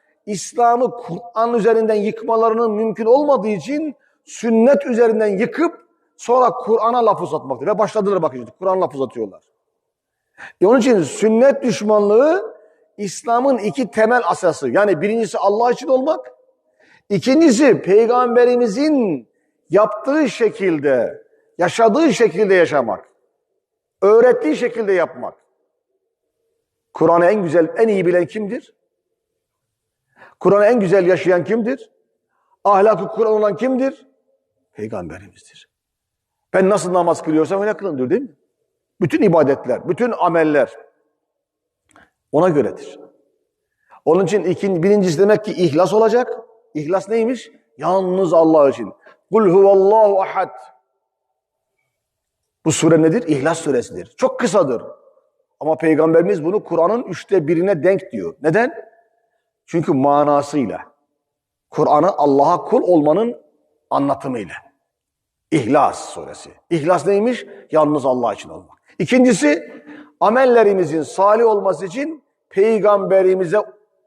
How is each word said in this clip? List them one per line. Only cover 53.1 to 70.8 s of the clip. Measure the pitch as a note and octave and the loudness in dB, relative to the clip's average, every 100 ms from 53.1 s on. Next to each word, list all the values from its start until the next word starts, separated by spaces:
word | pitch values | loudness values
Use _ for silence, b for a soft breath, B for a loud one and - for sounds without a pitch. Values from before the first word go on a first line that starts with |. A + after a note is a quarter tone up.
| G#3 - | 0 -2
İhlas | C#3+ D3+ D#3+ | -2 -2 -4
suresidir. | D3+ B2 A2+ F2+ - - | -4 -4 -4 -12 -16 -4
Çok | C4 - | -4 -2
kısadır. | A3+ G3 C#3+ A2+ - - _ _ _ _ _ - | -2 0 0 -4 -10 -20 _ _ _ _ _ -8
Ama | D3 | -6
Peygamberimiz | D#3 D#3+ D3+ D#3+ E3 F3+ F#3+ | -2 0 2 4 2 2 -2
bunu | D#3 G3+ | -4 -6
Kur'an'ın | - E3 E3+ A#3 | -4 0 0 -2
üçte | - F3 - F#3+ D3 | -6 -12 -2 -2 0
birine | E3 F#3 F3 | -2 0 0
denk | F3 F#3+ - | 0 -2 -4
diyor. | A2 E2+ - | -10 -10 -6
Neden? | D3+ F#3+ B3+ - - _ _ _ _ _ _ _ | -2 0 -2 -6 -20 _ _ _ _ _ _ _
Çünkü | _ E3+ D3+ | _ -4 -2
manasıyla. | C3+ C#3 C#3+ D3 C#3+ C#3+ D3+ G#2+ E2 - _ _ _ _ _ _ _ _ | 0 2 2 2 0 -2 -4 -4 -8 -16 _ _ _ _ _ _ _ _
Kur'an'ı | - C#3+ D3 F3 - | -4 0 2 2 0
Allah'a | D3 C#3 C#3+ F3 | 0 2 2 0
kul | - B3 | 0 -2
olmanın | - E3+ D3 F3 A#3+ - _ _ _ _ - | 2 2 2 0 -2 -8 _ _ _ _ -6
anlatımıyla. | C#3 C#3 C#3 C#3 A#2+ F2+ - _ _ _ _ _ _ _ _ - | -4 -2 -4 -8 -10 -10 -16 _ _ _ _ _ _ _ _ -6
İhlas | D#3 A2 C#3+ A2+ - - | -4 0 0 0 -4 -14
suresi. | F2 D2 D2 C#2+ - - | -16 -18 -18 -20 -18 -6
İhlas | E3+ D3 F3+ D#3 | -4 -2 -2 0
neymiş? | G3+ A#3 A#3 - B B | 0 -2 -4 -10 B B
Yalnız | D#3 D3+ D3+ | 0 0 0
Allah | C3 B2+ A#2 | -2 -2 -2
için | G2+ G#2 | -6 -12
olmak. | E2+ F#2 _ b b | -20 -20 _ b b
İkincisi, | F#3 B3+ B3+ F3+ D4 D4+ - - B B B - | 0 2 4 2 0 -2 -6 -20 B B B -2
amellerimizin | F#3 A#3+ C4 A#3 G#3 F#3+ | 0 2 4 4 4 2